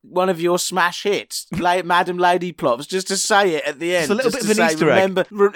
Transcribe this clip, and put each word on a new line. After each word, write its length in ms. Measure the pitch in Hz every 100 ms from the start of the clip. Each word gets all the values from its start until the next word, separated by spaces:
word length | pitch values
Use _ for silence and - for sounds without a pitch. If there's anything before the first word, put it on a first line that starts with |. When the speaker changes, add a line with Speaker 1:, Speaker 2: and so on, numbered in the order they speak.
Speaker 1:
one 260 | - 170 185
of 120 | 170
your 180 | 175 175
smash 460 | - 180 175 170
hits, 420 | 202 175 104 - -
Speaker 2:
<laughs> 60 | 165
Speaker 1:
La-, 240 | 175 180
Madam 360 | 170 175 180 180
Lady 340 | 180 180 180
Plops, 340 | 160 151 120 147
just 220 | 185 190
to 80 | 190
say 380 | - 208 202
it 100 | 156
at 140 | 139 139
the 180 | 165 180
end. 60 |
Speaker 2:
It's 60 | 151
a 40 |
little 160 | 208 262
Speaker 1:
just 160 | 254 208
Speaker 2:
bit 80 |
Speaker 1:
to 60 | 214
Speaker 2:
of 20 |
an 40 | 165
Speaker 1:
say, 60 |
Speaker 2:
Easter 160 | 160 160
egg. 40 | 117
Speaker 1:
"Remember," 280 | 190 185 -
re-, 200 | 202 202